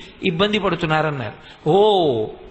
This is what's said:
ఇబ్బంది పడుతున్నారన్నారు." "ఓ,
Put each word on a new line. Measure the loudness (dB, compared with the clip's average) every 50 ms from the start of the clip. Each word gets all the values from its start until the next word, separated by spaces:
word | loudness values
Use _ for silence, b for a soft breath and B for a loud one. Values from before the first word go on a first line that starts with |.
| B B B B -4
ఇబ్బంది | -2 0 0 0 0 0 0
పడుతున్నారన్నారు." | 0 -2 -2 -2 -2 0 0 0 0 -2 -4 -6 -8 -10 -12 -14 -20 -20 -16 -6 -2 2
"ఓ, | 4 4 4 4 4 4 2 2 0 0 -2 -6 -8 -14 -10 -4